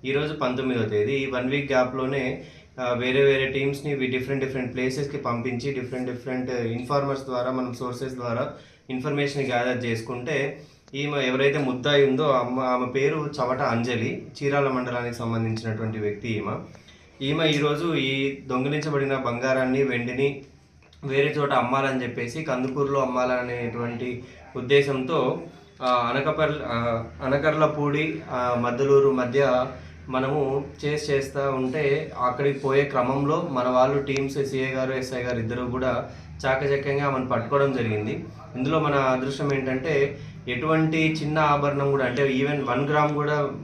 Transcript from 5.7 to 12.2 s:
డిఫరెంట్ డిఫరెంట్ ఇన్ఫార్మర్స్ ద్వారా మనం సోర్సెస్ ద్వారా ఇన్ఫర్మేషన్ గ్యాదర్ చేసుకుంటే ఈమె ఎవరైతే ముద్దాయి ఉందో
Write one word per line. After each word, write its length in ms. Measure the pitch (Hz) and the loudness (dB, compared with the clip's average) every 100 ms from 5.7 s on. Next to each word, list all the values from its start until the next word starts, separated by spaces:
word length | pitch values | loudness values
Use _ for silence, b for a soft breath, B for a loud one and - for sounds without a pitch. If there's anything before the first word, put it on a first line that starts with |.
డిఫరెంట్ 380 | 131 117 127 127 | -4 -6 -6 -6
డిఫరెంట్ 400 | 113 135 127 127 | -6 -6 -6 -4
ఇన్ఫార్మర్స్ 760 | 123 113 117 127 143 139 135 | -2 -2 -4 -2 0 0 -2
ద్వారా 260 | 135 127 123 | -4 -4 -2
మనం 240 | 131 123 | -2 -4
సోర్సెస్ 400 | 117 123 123 135 | -4 -6 -6 -8
ద్వారా 400 | 127 120 117 143 B B B - | -6 -4 -2 -4 B B B -8
ఇన్ఫర్మేషన్ 560 | 127 143 143 139 143 127 | -6 -2 0 0 0 0
గ్యాదర్ 380 | 120 123 117 | 0 0 0
చేసుకుంటే 800 | 117 113 120 120 123 143 143 - B B B | -2 -2 -4 -8 -2 -2 -2 -6 B B B
ఈమె 260 | 135 147 143 | -6 -2 0
ఎవరైతే 380 | 127 131 139 147 | 0 4 4 4
ముద్దాయి 480 | 135 127 135 143 135 | 0 0 4 6 6
ఉందో 180 | 131 | 6